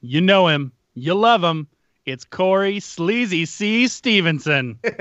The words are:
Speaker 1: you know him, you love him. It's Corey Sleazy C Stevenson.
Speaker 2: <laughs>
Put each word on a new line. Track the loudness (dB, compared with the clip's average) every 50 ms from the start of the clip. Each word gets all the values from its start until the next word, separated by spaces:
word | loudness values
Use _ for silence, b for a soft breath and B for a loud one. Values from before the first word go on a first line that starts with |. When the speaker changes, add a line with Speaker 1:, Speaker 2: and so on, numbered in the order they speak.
Speaker 1:
you | -14 -4 0 2
know | 4 6 6 6 6 4
him, | 2 0 -2 -6 -10 _ _ _ _
you | -10 -4 -2 0
love | 2 4 4 4 4 2
him. | 0 -2 -2 -6 -10 _ _ _ _ _ _ -12
It's | -10 -10 -10 -12
Corey | _ -4 -2 0 2 2 2 2 0 -2 -4
Sleazy | -8 -12 -8 -6 -4 -2 -2 -2 -2 -2 -2 -4 -4
C | -4 -6 -6 -4 -2 0 0 0 0
Stevenson. | -2 -4 -2 0 2 2 2 2 0 -2 -2 0 0 0 -2 -4 -8 -8
Speaker 2:
<laughs> | -8 -10 -6 -6